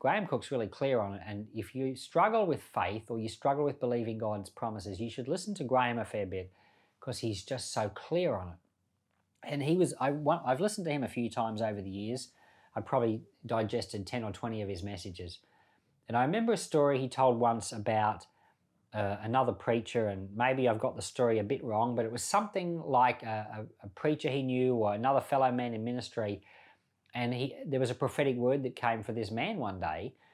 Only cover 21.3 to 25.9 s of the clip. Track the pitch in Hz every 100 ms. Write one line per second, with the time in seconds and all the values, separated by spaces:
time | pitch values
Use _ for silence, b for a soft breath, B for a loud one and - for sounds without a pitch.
21.3 | 110 101 135 120 107 120 120 113 117 -
22.3 | 202 208 196 175 170 - 127 123 123 117
23.3 | 110 104 110 107 - 101 - 151 151 151
24.3 | 135 131 127 127 120 104 104 127 135 -
25.3 | 135 127 123 120 110 117